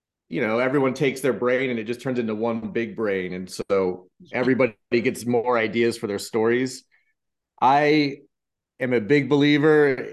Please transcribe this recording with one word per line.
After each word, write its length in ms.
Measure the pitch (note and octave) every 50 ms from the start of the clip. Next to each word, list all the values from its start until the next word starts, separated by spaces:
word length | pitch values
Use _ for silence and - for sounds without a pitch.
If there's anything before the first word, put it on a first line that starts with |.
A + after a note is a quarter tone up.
| _ _ _ _ _ -
you 120 | E3 D#3
know, 180 | A#2 A2 A2 A#2+
everyone 340 | B2+ B2+ C#3 C#3+ C3+ C3 A#2+
takes 260 | - C#3+ B2+ A#2 -
their 140 | - B2+ A2
brain 360 | F#2+ A#2+ B2 B2+ B2+ C3+ B2+
and 80 | A#2+
it 60 | A2+ G#2
just 180 | A#2 A#2+ -
turns 160 | - C3+ B2+
into 160 | A#2+ A2+ A2 G#2+
one 380 | G#2+ A#2 A#2 A2+ A2+ A2 G2+
big 240 | F#2 A#2 A#2 G#2 G2
brain. 380 | A2+ A2 G2+ G2 F#2+ F2+ F2+ F#2
And 180 | F#2 F#2 F2+
so 560 | - - - - G2 F#2+ F#2+ F2+ F2+ - - _ _ - F#2 -
everybody 420 | - B2 B2 C3 B2+ A2+ C3 A#2 - _ _ -
gets 360 | A#2+ A#2+ G#2 B2+ A2 - A2
more 320 | A#2+ B2 A#2 A2 B2 B2
ideas 400 | A2+ A2 G#2+ G#2 A#2 A#2 A#2 A2+
for 100 | - A2+
their 100 | G2+ G2+
stories. 680 | F#2+ - - - A2 A2 A#2 A#2+ B2+ C3 B2+ - - - _ _ _ _ _ _ _ _ _ _ _ _ _ _ -
I 580 | - C3 C#3+ D3 D3+ D3 D#3 D3+ D3 C#3 C#3+ - - _ _ _ _ _ _ _ _ _ _ -
am 140 | C3+ B2 B2
a 80 | A#2
big 260 | G#2 A2+ D3 C#3+ C#3
believer. 680 | B2 D3 C#3+ D3 D3 D3 C#3+ D3 D#3 D3+ D3+ D3 C#3 C3 B2 - -